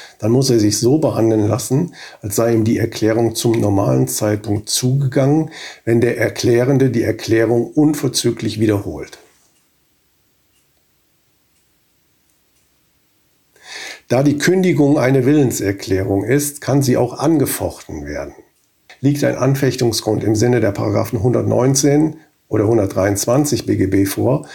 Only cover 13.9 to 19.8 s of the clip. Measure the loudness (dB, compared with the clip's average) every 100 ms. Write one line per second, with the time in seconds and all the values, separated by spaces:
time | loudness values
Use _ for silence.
13.9 | -18 _ 0 2 2 0 2 2 2 2
14.9 | 2 2 2 4 4 2 0 -4 -4 -2
15.9 | -2 0 -2 0 0 -2 -8 -2 0 2
16.9 | 2 0 -2 0 2 0 -2 -8 -8 -14
17.9 | -12 -10 -10 -10 -14 -20 _ _ _ _
18.9 | -2 0 2 0 0 0 2 0 0